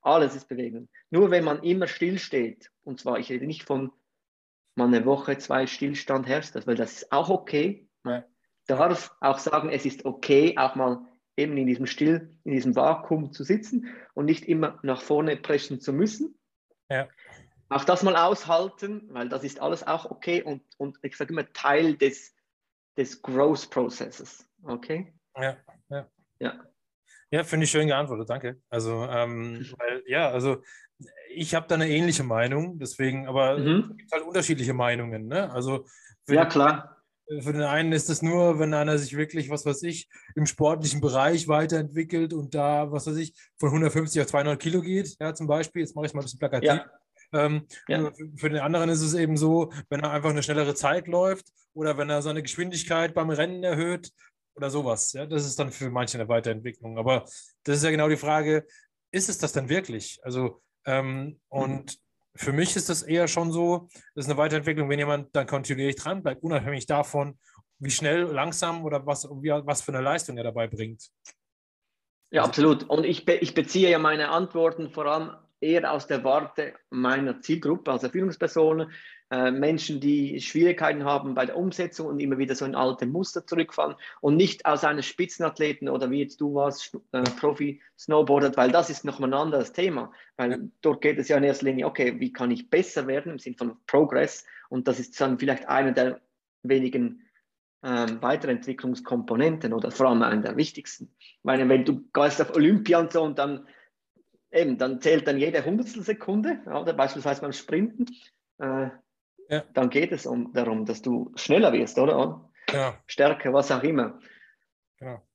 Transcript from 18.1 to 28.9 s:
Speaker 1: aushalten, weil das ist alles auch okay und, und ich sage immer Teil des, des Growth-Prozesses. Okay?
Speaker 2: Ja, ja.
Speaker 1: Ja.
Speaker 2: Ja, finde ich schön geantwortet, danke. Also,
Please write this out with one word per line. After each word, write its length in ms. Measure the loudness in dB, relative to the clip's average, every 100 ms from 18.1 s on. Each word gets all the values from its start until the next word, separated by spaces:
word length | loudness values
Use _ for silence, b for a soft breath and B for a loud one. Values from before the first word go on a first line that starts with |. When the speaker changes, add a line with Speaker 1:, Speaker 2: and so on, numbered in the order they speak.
| 4
Speaker 1:
aushalten, 920 | 4 2 0 0 0 -6 -12 -12 -12
weil 160 | -10 -6
das 140 | -6
ist 160 | -8 -6
alles 260 | -4 -4 -2
auch 240 | -4 -4
okay 320 | -10 -4 -4
und, 200 | -4 -10 _ _
und 220 | -10 -8
ich 140 | -12 -8
sage 160 | -6
immer 180 | -4 -6
Teil 440 | -4 2 4 4 4
des, 380 | 0 0 -18 _ _ _ _ _ _ -6
des 240 | -6 -6
Growth-Prozesses. 1200 | -6 2 4 2 -2 -2 -2 -4 -12 -14 -20 -20 _ _
Okay? 500 | -12 -12 -8 -8 -8 _ _ -8
Speaker 2:
Ja, 200 | -8 -8 _ -20 _
ja. 220 | -12 -12 _ _ _
Speaker 1:
Ja. 240 | -10 -10 -20 _ _ _ _ b b
Speaker 2:
Ja, 140 | -4
finde 200 | -2 0
ich 60 | 2
schön 160 | 2 2
geantwortet, 420 | 0 -2 -6 -6
danke. 320 | -6 -6 -12 _
Also, 380 | -6 -4